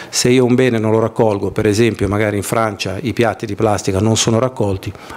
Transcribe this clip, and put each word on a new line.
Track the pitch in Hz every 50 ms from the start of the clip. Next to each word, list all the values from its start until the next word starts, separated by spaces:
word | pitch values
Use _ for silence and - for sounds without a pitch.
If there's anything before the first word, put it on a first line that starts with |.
| - -
Se | - - - 123
io | 123 131 127
un | 120 123
bene | 123 131 127 117 110
non | 107 110
lo | 110 113
raccolgo, | 110 110 - - 117 110 104 101 101 95
per | 90 - 107
esempio | 107 104 101 117 113 104 - 101 98
magari | 101 104 110 104 104 101
in | 95
Francia | - - 117 113 110 101 92 - 98 92 95
i | - 120
piatti | 98 - 117 110 98 - - 107
di | 101
plastica | - 110 110 104 95 - - 95 95
non | 107 110 110 107
sono | - - 117 113
raccolti, | 123 127 - - 113 101 98 95 - - - - - - -